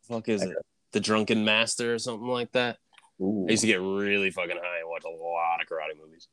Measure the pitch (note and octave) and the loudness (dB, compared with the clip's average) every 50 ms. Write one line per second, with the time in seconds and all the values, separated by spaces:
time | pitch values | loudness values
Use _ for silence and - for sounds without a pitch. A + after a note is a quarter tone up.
0 | _ - A#2+ A2+ A2 - A2 G2+ F#2 F#2 E2+ - - _ _ _ _ _ - G#2+ | _ -6 -8 -4 0 0 0 0 0 -2 -4 -6 -8 _ _ _ _ _ -2 -2
1 | G2+ G#2+ A2 A2 G#2+ G#2 A#2 A2 G#2+ A2 G#2+ A2 A#2 A2+ - - A#2+ A#2 A#2 A2+ | 2 4 2 2 4 2 2 2 4 4 4 4 4 2 0 -2 0 -2 -2 -2
2 | A#2 B2+ A2+ G#2 A#2 B2 B2+ B2 A#2+ - - B2+ B2 A#2+ A2+ _ _ _ _ - | -2 -6 -6 -6 -4 -2 -2 -2 -2 0 0 0 0 0 -4 _ _ _ _ -20
3 | _ _ _ - F#2 G2 A2 G#2 F#2 E2+ A2 G#2 A2 A2 G#2 F#2 F#2 G2 G2 G2+ | _ _ _ -2 0 0 0 0 2 4 4 4 6 4 4 4 2 0 0 0
4 | G2+ G2+ G2+ G2+ G2 F#2+ F2 F#2 F2 E2+ F2 E2+ F2 F2 F2 E2+ E2 E2 E2+ D#2+ | 0 2 2 2 2 0 0 -2 -4 -4 -4 -6 -6 -6 -6 -6 -6 -6 -8 -8
5 | E2 E2 E2 D#2+ E2 E2+ E2+ E2+ E2 E2 E2 D#2+ D#2+ _ E2 D#2+ D2+ D#2 D#2 D2+ | -8 -10 -10 -8 -6 -4 -2 0 0 0 0 -2 -4 _ -4 -6 -4 -6 -10 -12
6 | D#2 D#2 D#2+ E2 - _ | -16 -20 -20 -20 -20 _